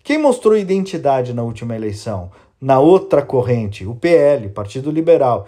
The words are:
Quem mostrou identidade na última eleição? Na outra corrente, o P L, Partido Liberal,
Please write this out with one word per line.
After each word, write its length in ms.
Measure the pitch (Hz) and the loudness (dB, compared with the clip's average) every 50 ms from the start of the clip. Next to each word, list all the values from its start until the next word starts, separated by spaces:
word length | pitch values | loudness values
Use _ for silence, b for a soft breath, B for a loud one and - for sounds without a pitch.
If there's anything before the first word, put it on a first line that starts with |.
| _ | _
Quem 140 | - 294 | -2 -2
mostrou 400 | 311 302 277 247 247 - 214 220 | 2 2 2 2 2 2 2 2
identidade 760 | 214 196 180 190 196 190 190 175 156 135 139 135 127 123 123 120 | 2 0 0 -2 -2 -2 -4 -8 -4 -2 0 0 0 -2 -4 -6
na 100 | 120 117 | -6 -6
última 320 | 117 107 - 123 120 117 | -8 -8 -10 -10 -8 -8
eleição? 560 | 110 110 107 101 104 - 117 104 92 90 92 b b b b b _ | -6 -6 -8 -8 -8 -10 -10 -10 -10 -10 -14 b b b b b _
Na 200 | 131 135 135 131 | -2 2 2 4
outra 420 | 143 165 190 185 190 - 147 143 | 6 6 6 4 4 2 0 0
corrente, 640 | 135 - 135 123 - 120 123 117 110 98 104 - 92 | 0 0 -2 -2 0 0 -2 -2 -2 -6 -8 -10 -12
o 80 | 107 120 | -12 -8
P 160 | 120 - 175 | -4 0 2
L, 400 | 170 156 143 143 147 107 104 98 | 4 4 4 4 2 0 -4 -8
Partido 400 | 98 107 101 101 - 131 131 151 | -10 -10 -12 -10 -10 -8 -8 -4
Liberal, 560 | 156 160 165 170 165 147 135 123 113 101 101 | -4 0 4 4 4 4 4 2 0 -2 -4